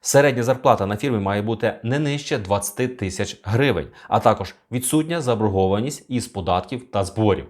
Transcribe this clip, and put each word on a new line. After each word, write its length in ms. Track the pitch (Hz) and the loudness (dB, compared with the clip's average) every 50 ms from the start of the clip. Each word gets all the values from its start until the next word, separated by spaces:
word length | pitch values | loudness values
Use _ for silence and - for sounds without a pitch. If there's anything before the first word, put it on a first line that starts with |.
Середня 420 | _ - - 139 143 147 127 123 117 | _ 4 4 6 6 6 4 2 0
зарплата 440 | 120 131 127 - 139 117 104 101 | 0 0 2 4 2 4 4 2
на 100 | 95 104 | -2 -2
фірмі 220 | 107 - 143 123 107 | -2 -2 -2 0 0
має 240 | 98 98 101 104 104 | 0 0 -2 -2 -2
бути 380 | 110 113 107 - 110 - - - | -2 -4 -2 -2 -2 -2 -2 -4
не 160 | 113 131 147 | -2 -2 0
нижче 400 | 156 143 143 143 143 - 151 131 | 0 -2 -2 -4 -4 -4 -4 -4
двадцяти 500 | 101 92 101 101 - - - - 127 123 | -2 -2 -2 -2 -2 -6 -4 -4 -4 -4
тисяч 520 | 127 - 104 95 92 - 101 98 - - _ | -2 -4 -6 -6 -4 -4 -6 -6 -6 -12 _
гривень, 440 | 98 104 117 139 139 110 82 69 - - - - - | -2 2 2 2 2 2 -2 -4 -8 -12 -20 -8 -2
а 120 | - - | -2 4
також 340 | - 120 107 - 98 - - _ _ _ - | 4 4 2 2 -2 -10 -12 _ _ _ -8
відсутня 480 | 123 123 - - 156 156 156 165 170 | -4 -4 0 0 0 0 0 -4 -4
заборгованість 840 | 147 123 117 104 110 104 98 95 95 95 98 104 113 143 147 - - _ | 0 0 0 2 2 0 2 2 2 2 2 0 -2 -4 -6 -10 -10 _
із 200 | 127 123 113 - | -4 -4 -4 -4
податків 640 | - 101 87 - 90 90 90 - 135 123 - _ | -8 -8 -2 0 -2 -2 -2 -4 -10 -10 -10 _
та 140 | - 101 98 | -4 -2 -2
зборів. 420 | 92 - - 110 107 95 69 69 - | -2 -2 2 4 4 4 2 0 -12